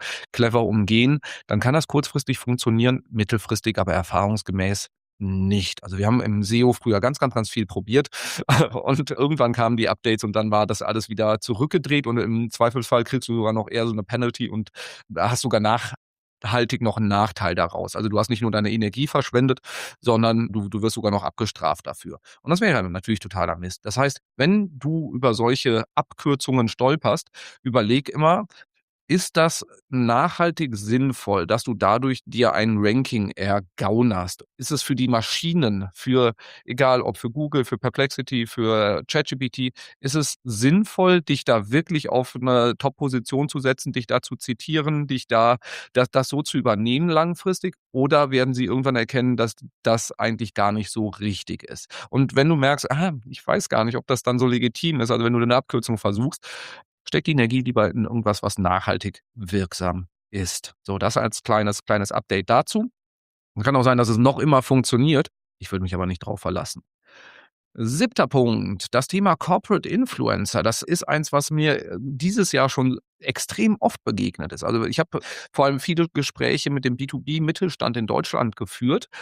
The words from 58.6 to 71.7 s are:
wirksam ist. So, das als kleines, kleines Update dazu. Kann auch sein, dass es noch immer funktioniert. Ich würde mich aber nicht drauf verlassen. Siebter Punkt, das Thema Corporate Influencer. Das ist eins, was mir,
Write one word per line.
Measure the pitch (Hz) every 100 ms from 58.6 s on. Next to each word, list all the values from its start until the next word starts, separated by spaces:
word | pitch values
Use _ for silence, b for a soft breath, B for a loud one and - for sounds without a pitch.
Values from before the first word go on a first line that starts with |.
| 90 92 104 98 101 - _
wirksam | 117 92 101 92 - 92 90 90 _ _
ist. | 101 92 - - -
So, | - 98
das | 101 -
als | 113 -
kleines, | - 107 104 101
kleines | - 107 98
Update | - - 98 95
dazu. | 120 156 214 247 - _ _ _ _ _ -
Kann | 110
auch | 139
sein, | 123 123
dass | 117
es | 110
noch | 127 131
immer | 147 135
funktioniert. | - 131 - 120 143 143 - - _ _
Ich | 92
würde | 95
mich | 92
aber | 90 92
nicht | 92
drauf | - 104
verlassen. | 92 90 - - - _ B B B B B _ _
Siebter | - 113 143 233 - 143
Punkt, | 139 120 110 95 98 -
das | 120 131
Thema | 190 196
Corporate | 160 - 185 - 202 -
Influencer. | 185 254 - 117 95 101 107
Das | 101 -
ist | - 175 -
eins, | 147 151
was | 143 -
mir, | 156 151